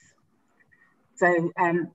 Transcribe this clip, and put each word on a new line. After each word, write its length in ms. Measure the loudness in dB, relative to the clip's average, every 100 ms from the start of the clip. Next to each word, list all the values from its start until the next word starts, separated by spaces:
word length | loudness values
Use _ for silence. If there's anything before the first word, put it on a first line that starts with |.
| _ _ _ _ _ _ _ _ _ _ _ -2
So, 360 | 2 2 0 -2
um, 300 | -2 -2 -4